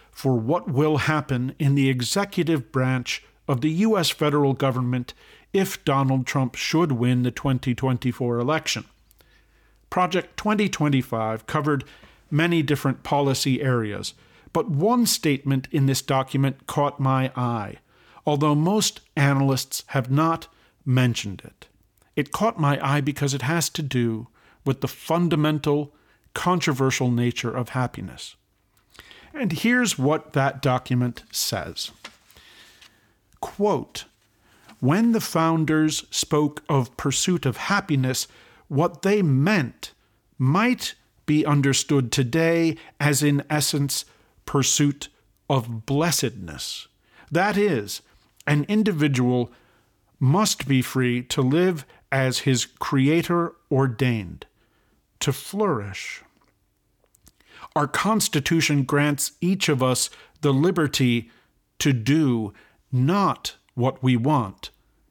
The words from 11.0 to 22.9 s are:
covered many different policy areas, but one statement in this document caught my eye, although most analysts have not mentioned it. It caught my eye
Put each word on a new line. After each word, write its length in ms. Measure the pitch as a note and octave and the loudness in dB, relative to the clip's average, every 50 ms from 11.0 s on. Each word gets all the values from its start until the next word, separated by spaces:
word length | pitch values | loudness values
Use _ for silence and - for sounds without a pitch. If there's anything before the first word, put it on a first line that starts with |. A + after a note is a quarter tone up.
| B2 - A#2+ A2+ A2 A2 A2 A2 - | 0 -2 -4 -4 -2 -2 -4 -6 -6
covered 380 | - - D#3 C#3 D3+ D3 C3+ A#2+ - - - - - - _ _ _ | -4 -4 -2 0 0 -2 -2 -4 -8 -16 -20 -20 -20 -20 _ _ _
many 320 | D3 D3 E3 F3 E3+ E3 | 0 0 2 2 2 0
different 440 | D3 C3 D3 - - C#3 B2 - - | 0 0 0 0 0 -2 -2 -4 -4
policy 580 | - D3+ C#3+ C#3+ C#3 C3 - - C#3+ B2+ - - | -2 0 2 2 2 0 0 0 -2 -2 0 0
areas, 520 | C3 B2+ A#2+ A2 G#2 G2+ G2 G2+ - - _ _ _ _ - _ - - | 0 0 0 -2 -4 -6 -8 -10 -12 -14 _ _ _ _ -20 _ -4 -4
but 140 | E3 - A#3+ | -2 -2 0
one 380 | D3+ C#3 E3+ A3 B3 A#3+ A#3 | 0 0 2 2 2 2 2
statement 600 | - - - - D#3 C#3 C3 - C#3 C3+ C3 C3 - | 2 0 0 0 0 0 0 0 -2 -2 -2 -2 -2
in 160 | - D3+ C3+ | 0 2 2
this 160 | C3+ C3+ C3 - | 2 2 0 0
document 640 | - C#3 C3 C3+ - - C3+ C3+ C3+ C3 - _ | 0 0 0 -2 0 0 0 0 0 -2 -4 _
caught 320 | - - D3+ C#3+ C#3+ - - | -6 -2 0 0 0 -2 -2
my 320 | C3+ C3+ C3 C3 C3 C3 - | 0 2 2 2 0 -2 -2
eye, 400 | B2+ B2 A#2+ A#2+ A2 G2+ F#2+ - - _ _ _ _ _ _ - - - | -4 -4 -2 -2 -4 -6 -8 -12 -16 _ _ _ _ _ _ -20 -6 -2
although 280 | D#3 D3 C#3 D3+ D3+ D3 | 0 0 2 2 2 2
most 460 | D3 D#3 F3 G#3 A3 F#3 - - - - _ _ | 2 2 2 2 2 0 -2 -4 -8 -14 _ _
analysts 680 | D#3 C#3 C#3 C#3 C3+ C#3 C3+ C3+ C3 - - - - - - | 0 2 2 4 4 2 2 2 0 -4 -6 -10 -12 -10 -4
have 220 | - C#3 A#2+ B2+ | -4 -4 -2 0
not 360 | C3+ D3 D#3+ E3 E3 E4 - - _ _ _ _ _ _ _ | 2 2 2 2 0 -4 -6 -14 _ _ _ _ _ _ _
mentioned 560 | C#3 B2+ B2+ B2+ B2 A2+ - - G2+ F#2+ - - | 0 2 4 4 2 0 -2 -6 -8 -10 -12 -14
it. 240 | - - _ - - _ _ _ _ _ _ _ _ _ | -20 -20 _ -20 -20 _ _ _ _ _ _ _ _ _
It 160 | D3+ C#3+ - - | -4 -4 -4 -4
caught 260 | - G3+ A3+ A3+ - | -2 -2 -2 0 0
my 200 | D3+ C#3+ C#3+ - - | 0 0 0 0 0
eye 180 | C#3 | 0